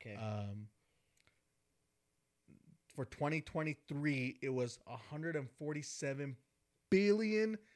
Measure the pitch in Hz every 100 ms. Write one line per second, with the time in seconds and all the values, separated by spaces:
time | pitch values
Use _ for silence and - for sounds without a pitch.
0 | 117 104 110 107 101 101 107 _ _ _
1 | _ _ _ _ _ _ _ _ _ _
2 | _ _ _ _ _ - - - _ -
3 | 127 - 147 156 - 170 156 151 - 143
4 | 147 135 127 - 135 127 123 - - 120
5 | - 151 165 156 127 - 151 151 139 -
6 | 143 139 143 120 _ _ _ _ - 190
7 | 202 208 220 214 220 214 -